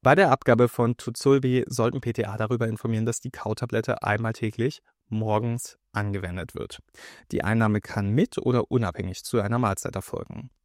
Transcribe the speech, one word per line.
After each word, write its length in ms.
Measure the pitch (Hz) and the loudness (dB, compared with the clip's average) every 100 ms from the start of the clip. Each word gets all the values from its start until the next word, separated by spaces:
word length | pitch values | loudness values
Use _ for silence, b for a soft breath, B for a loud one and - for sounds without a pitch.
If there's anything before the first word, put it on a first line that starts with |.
Bei 140 | - 156 | 6 6
der 160 | 185 | 6
Abgabe 360 | 127 - 117 120 | 4 4 6 4
von 300 | - 120 120 | 4 0 0
Tuzulbi 640 | - 117 139 139 131 127 - | -8 -2 4 4 4 0 0
sollten 340 | 123 117 127 | 0 0 0
P 100 | 117 | -6
T 140 | 113 101 | -4 -4
A 120 | 107 | -4
darüber 300 | 110 117 113 | -2 0 -2
informieren, 380 | 107 117 110 113 | -2 -2 0 -2
dass 140 | 117 | -4
die 120 | 127 | -10
Kautablette 720 | - 110 107 120 113 113 - | -8 -6 -4 -2 -2 -2 -2
einmal 320 | - 104 117 | 0 0 -2
täglich 480 | 110 110 - 123 - _ _ _ | -2 -4 -2 -4 -4 _ _ _
morgens 680 | 110 107 107 120 120 - - _ | -2 0 0 0 -4 -8 -16 _
angewendet 640 | 107 101 101 90 90 85 - | -4 -2 -4 -6 -8 -8 -10
wird. 240 | - - _ B B B _ | -10 -12 _ B B B _
Die 120 | - | -4
Einnahme 380 | 95 113 110 104 | 0 2 4 2
kann 280 | - - 101 | -2 -2 2
mit 300 | 117 220 - | 2 2 0
oder 320 | - 123 - | 0 2 2
unabhängig 520 | 123 101 85 90 92 | 0 0 -4 -8 -8
zu 160 | - 117 | -2 0
einer 200 | 101 117 | 0 0
Mahlzeit 360 | 113 95 - 95 | 0 0 -4 -8
erfolgen. 540 | - - - - 131 _ | -6 -8 -8 -12 -14 _